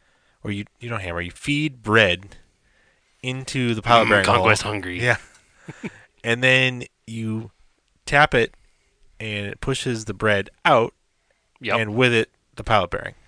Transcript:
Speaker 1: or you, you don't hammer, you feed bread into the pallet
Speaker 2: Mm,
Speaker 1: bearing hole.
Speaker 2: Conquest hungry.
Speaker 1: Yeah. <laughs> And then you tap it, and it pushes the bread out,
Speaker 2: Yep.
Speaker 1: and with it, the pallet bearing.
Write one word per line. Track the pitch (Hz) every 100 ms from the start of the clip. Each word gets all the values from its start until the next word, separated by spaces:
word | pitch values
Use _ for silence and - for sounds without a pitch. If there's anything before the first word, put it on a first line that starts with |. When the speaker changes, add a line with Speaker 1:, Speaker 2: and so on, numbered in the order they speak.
| _ _ _ _
Speaker 1:
or | 107
you, | 101 104 _
you | 117
don't | 113
hammer, | 92 85
you | 87
feed | - - 147 151 127
bread | 107 110 101 87 98 - _ _ _ _ _ _ _ _
into | 127 131 131 135 120 110
the |
pallet | 117 117 110
Speaker 2:
Mm, |
Speaker 1:
bearing | 104 98
hole. | 98
Speaker 2:
Conquest | 107 104
hungry. | 107 104 92 92
Speaker 1:
Yeah. | 120 117 - _ _ _ - -
<laughs> | 220 - _ _
And | 117 117
then | 127 131 131 123 123 _ -
you | 113 110 110 107 _ _ _ _ _ -
tap | 143 151 127
it, | 113 - _ _ _ _ _ -
and | 107 104 101
it | -
pushes | - 131 131 113 107
the |
bread | 95 110 101 98 -
out, | 175 127 120 - _ _ _ _ _ _
Speaker 2:
Yep. | 117 104
Speaker 1:
and | 107 110
with | 127
it, | 117 - _ _ -
the |
pallet | - 110 90
bearing. | - - -